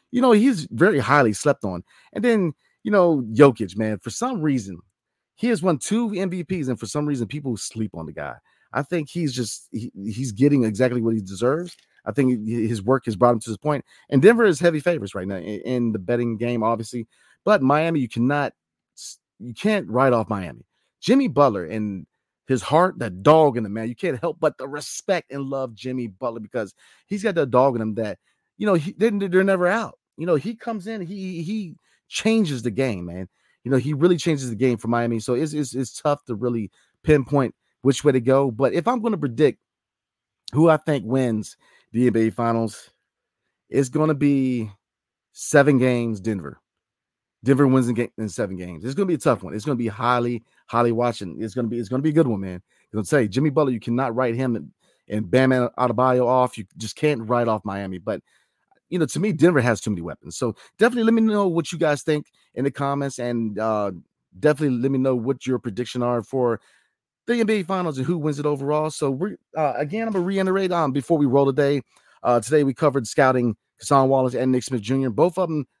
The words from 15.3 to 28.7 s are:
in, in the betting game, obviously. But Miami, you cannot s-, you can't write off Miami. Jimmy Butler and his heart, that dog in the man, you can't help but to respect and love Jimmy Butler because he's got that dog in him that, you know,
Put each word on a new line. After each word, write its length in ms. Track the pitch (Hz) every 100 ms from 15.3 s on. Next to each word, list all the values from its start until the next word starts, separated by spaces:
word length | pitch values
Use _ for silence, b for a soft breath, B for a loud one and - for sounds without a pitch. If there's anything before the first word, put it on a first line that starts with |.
| 98
in, 240 | 85 107
in 300 | - 127 117
the 80 | 107
betting 380 | 90 120 120 110
game, 260 | 120 120
obviously. 440 | 110 113 113 123 113 b b b
But 180 | - 208
Miami, 380 | 131 147 165 160
you 80 | 120
cannot 460 | 117 123 147 139 - _ _ _ _
s-, 220 | - - _ _
you 140 | 120
can't 360 | 113 208 208 98
write 240 | 117 135
off 160 | 120 107
Miami. 360 | 101 87 - - _ _ _
Jimmy 260 | - 269 254
Butler 380 | 139 139 101 82
and 420 | 110 107 95 - _ _ _ -
his 140 | 127
heart, 380 | - 156 185 -
that 240 | 110 90
dog 340 | 117 160 151 117
in 60 |
the 60 | 107
man, 200 | 107 113
you 60 | 120
can't 260 | 185 127
help 180 | 170 170
but 180 | 156 -
to 80 | 135
respect 680 | 147 - - - 180 -
and 100 | 139
love 320 | 135 135 131 107
Jimmy 320 | 131 127 117
Butler 320 | 95 127 117
because 340 | 104 127 101 _ b b b
he's 160 | 202
got 120 | 208 175
that 160 | 135
dog 240 | 123 135 120
in 60 |
him 140 | 110 107
that, 240 | 107 92 _ _ _ -
you 80 |
know, 100 | 208